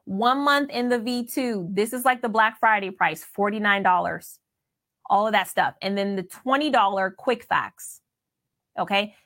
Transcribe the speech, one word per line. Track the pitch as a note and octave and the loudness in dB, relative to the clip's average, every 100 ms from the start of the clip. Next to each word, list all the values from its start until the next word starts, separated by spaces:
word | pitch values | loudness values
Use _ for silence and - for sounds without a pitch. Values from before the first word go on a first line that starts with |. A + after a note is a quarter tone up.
| - | -8
one | F#3+ A#3+ C#4 | 0 2 2
month | C#4+ C#4+ C#4+ | 4 2 0
in | A#3+ B3 | -2 0
the | A#3+ | 0
V | A3+ B3 A#3+ | -2 -4 -4
two, | D4 B3 G#3 F3 | -4 -2 -2 -4
this | F#3+ A3+ | -2 -2
is | B3+ B3+ | 0 0
like | B3 | 0
the | A#3 | 0
Black | A3 A3 A3+ | 2 0 2
Friday | A3+ G#3+ F#3+ | 2 2 -2
price, | F#3 E3+ D#3 | -2 -2 -2
forty-nine | - - G3+ G#3+ G#3 G3+ | -8 -4 -2 0 0 2
dollars, | F#3+ F3+ F3 E3+ - - _ _ _ _ _ _ - | 2 2 0 -6 -12 -20 _ _ _ _ _ _ 0
all | G3 G#3+ | 0 2
of | |
that | G#3 F3+ | 0 0
stuff. | - C3+ - | 0 0 -2
And | F#3+ G3+ | -4 -2
then | G3 G3 | -2 -4
the | |
twenty | F#3 - B3+ C#4 D4+ | -8 -8 -2 0 2
dollar | B3 G3 G3 F#3+ | 2 2 0 -2
Quick | - - A#3+ | -2 -2 -2
Facts, | - E3 - - - - _ _ _ _ _ _ _ - | 0 -2 -2 -10 -18 -18 _ _ _ _ _ _ _ -6
okay? | F3+ G3+ G#3 - | -2 -2 -2 -8